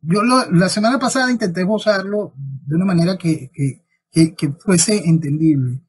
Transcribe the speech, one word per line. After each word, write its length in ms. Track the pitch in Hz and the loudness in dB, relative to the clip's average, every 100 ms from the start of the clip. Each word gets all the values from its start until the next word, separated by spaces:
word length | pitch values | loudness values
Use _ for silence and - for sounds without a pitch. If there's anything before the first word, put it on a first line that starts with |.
Yo 220 | 151 196 | 0 0
lo, 280 | 233 254 233 | 2 2 2
la 160 | 170 185 | 2 2
semana 300 | 208 214 262 | 2 0 0
pasada 320 | 247 269 254 | 0 0 0
intenté 300 | 247 - 170 | 0 -2 -2
esbozarlo 680 | 185 214 214 196 190 208 190 - | -2 -2 0 -2 -2 -6 -6 -10
de 400 | 139 135 - 160 | -12 -12 -4 -2
una 80 | |
manera 320 | 196 175 170 190 | 0 2 0 -2
que, 320 | 170 156 131 | -2 -4 -6
que, 320 | - 139 - _ _ _ | -6 -6 -6 _ _ _
que, 240 | - 160 | 2 2
que 180 | - 151 | 2 -6
fuese 500 | 139 - 180 - 208 180 | -6 0 2 2 0 2
entendible. 760 | 160 151 151 160 143 127 127 | 0 0 0 2 2 0 -6